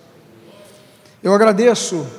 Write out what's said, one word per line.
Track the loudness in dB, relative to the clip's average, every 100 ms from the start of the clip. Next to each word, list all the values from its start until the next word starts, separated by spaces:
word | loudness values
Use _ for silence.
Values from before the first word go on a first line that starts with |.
| _ _ _ _ -20 -20 -20 -20 _ _ _ _
Eu | 0
agradeço | 2 2 2 2 0 -4 -8 -10